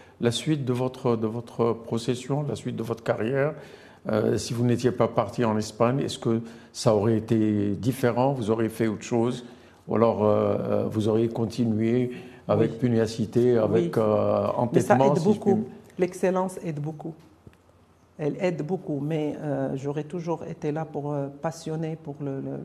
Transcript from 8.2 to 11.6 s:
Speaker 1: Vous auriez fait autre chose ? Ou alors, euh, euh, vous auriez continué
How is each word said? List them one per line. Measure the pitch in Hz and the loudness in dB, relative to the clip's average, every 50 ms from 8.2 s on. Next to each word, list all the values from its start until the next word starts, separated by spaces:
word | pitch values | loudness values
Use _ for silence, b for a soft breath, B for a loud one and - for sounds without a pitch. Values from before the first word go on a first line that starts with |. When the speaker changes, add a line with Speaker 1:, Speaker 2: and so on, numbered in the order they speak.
| 127 139 | 2 2
Speaker 1:
Vous | 139 127 107 101 | 0 0 0 0
auriez | 113 113 113 107 | 0 0 0 -2
fait | - - 117 110 | 0 0 -2 -2
autre | 101 - - | -2 -4 -4
chose ? | - 123 117 117 123 131 139 B B B B B B B B B | -2 0 2 2 0 -2 -4 B B B B B B B B B
Ou | - - | -2 2
alors, | 107 113 113 101 95 107 | 4 4 4 4 4 4
euh, | 107 104 107 107 104 101 107 | 4 4 4 2 2 0 0
euh, | 117 113 104 104 110 104 | 0 0 0 0 0 0
vous | 104 110 101 | -2 0 0
auriez | 110 107 113 117 117 | 2 2 2 2 0
continué | - 120 117 101 - - | 0 -2 -4 -4 -2 -2